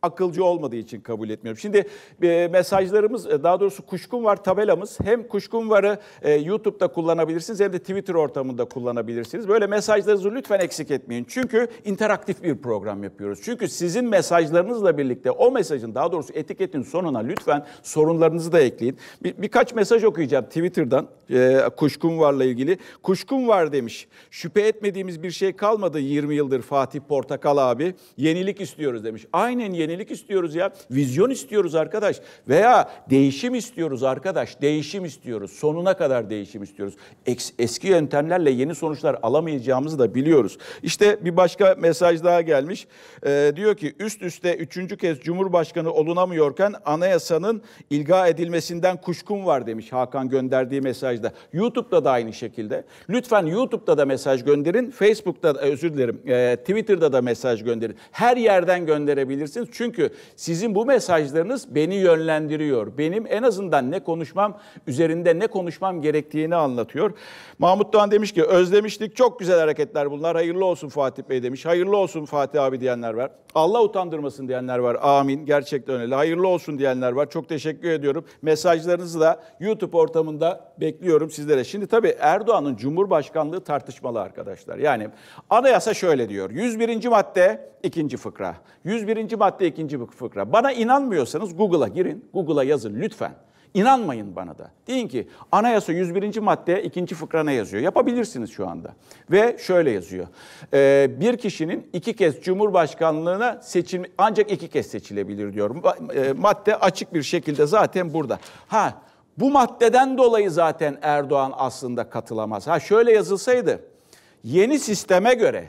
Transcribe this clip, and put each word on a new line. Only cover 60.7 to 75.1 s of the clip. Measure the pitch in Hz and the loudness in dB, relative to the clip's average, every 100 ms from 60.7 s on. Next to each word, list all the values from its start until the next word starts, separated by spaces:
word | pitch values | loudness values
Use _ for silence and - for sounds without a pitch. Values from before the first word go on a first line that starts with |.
| 202 | -2
bu | 233 | 2
mesajlarınız | 262 - 170 147 151 170 262 - 139 | 2 2 0 2 -2 -2 -4 -4 -2
beni | 160 196 | 0 2
yönlendiriyor. | 190 160 160 156 156 151 151 123 104 120 | 4 4 2 -2 -2 -4 -2 -2 -2 -4
Benim | 156 190 220 | -4 -4 -4
en | 202 | 0
azından | 254 190 196 151 127 | 0 0 0 0 0
ne | 180 | -6
konuşmam, | - 170 160 185 208 208 - - - | -6 -6 -6 -2 -2 -4 -20 -20 -10
üzerinde | 127 165 165 175 165 | 0 0 2 2 2
ne | 220 | 0
konuşmam | 202 175 156 190 180 | -4 -6 -4 -6 -2
gerektiğini | 151 151 147 151 156 170 | -2 -2 -2 -6 -2 0
anlatıyor. | 147 123 - 139 202 - - - - - | 0 -2 -6 -2 -2 -4 -18 -20 -20 0
Mahmut | 170 190 202 | 2 4 4
Doğan | 214 202 | 4 6
demiş | 208 208 | 2 2
ki, | 170 | 0
"Özlemiştik, | 160 185 180 202 214 202 214 - | 4 6 6 4 2 -6 -10 2
çok | 247 247 | 2 2
güzel | 180 180 | 2 4
hareketler | 156 151 147 156 143 | 4 0 -2 -2 -4
bunlar. | 143 160 165 | -2 -2 0
Hayırlı | 170 175 190 | 0 0 0
olsun | 165 151 | 0 -4
Fatih | 147 135 127 131 | -2 -2 -4 -6
Bey." | 131 | -4
demiş. | 123 131 160 | -4 -6 0
"Hayırlı | 175 185 202 | 0 2 0
olsun | 185 165 151 | 0 -4 -6
Fatih | 147 135 151 | -2 0 0
abi." | 135 131 | 0 0
diyenler | 127 120 117 | -2 -2 -4
var. | 110 131 - _ 156 | -6 -6 -10 _ 0
"Allah | 165 226 | 2 4
utandırmasın." | 208 196 180 156 143 135 131 | 2 0 -4 -4 -6 -8 -6
diyenler | 127 127 123 | -6 -4 -2
var. | 123 120 | 0 2
Amin. | 143 | 4